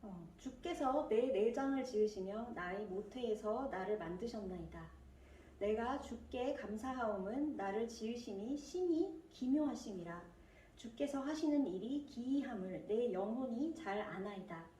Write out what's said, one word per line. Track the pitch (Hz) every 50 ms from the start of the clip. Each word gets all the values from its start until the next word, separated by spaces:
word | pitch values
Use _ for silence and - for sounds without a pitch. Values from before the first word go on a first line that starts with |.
| -
어, | 208 190 175 165 160 - -
"주께서 | - 262 - - - 349 349 - 294 262 262 302 294 -
내 | 214 226 254 262
내장을 | 208 190 214 233 240 269 269 269 269 262 254
지으시며 | - - 214 214 214 - 190 185 190 202 220 233 - 170
나의 | 165 180 180 185 202 214 196
모태에서 | 185 190 208 - - 254 240 226 214 214 - 208 214 247 277 269
나를 | - 190 185 202 214 214
만드셨나이다. | 170 165 180 185 233 233 233 220 202 185 180 175 165 160 - 165 165 160 - - - - - - - - - - - - - -
내가 | 196 208 214 214 233 240 269 277
주께 | - - 233 220 - - - 254 247 277 -
감사하옴은 | - 220 202 214 214 - 262 262 254 233 220 202 196 185 196 226 277 302 311 254
나를 | 196 196 196 202 220 233 226
지으심이 | - - 220 220 240 240 - - 202 196 208 247 285 294
심히 | - - - 359 370 349 320 320 370 392 - - - -
기묘하심이라. | - - 254 254 269 302 302 277 240 226 - 226 196 180 170 170 170 175 170 - - - - - - - - - -
주께서 | - - 226 - - 285 277 277 269
하시는 | 269 285 311 311 330 302 294 285 269
일이 | - 180 190 202 233 277 294 285
기이함을 | - - 240 240 262 269 285 277 247 233 202 185 190 185 - - -
내 | 208 233 247 233 185
영혼이 | 180 196 208 233 262 262 240 226 240 294 330 320
잘 | - - 208 196 208
아나이다. | 214 - 170 185 196 208 202 190 180 - 170 165 165 - -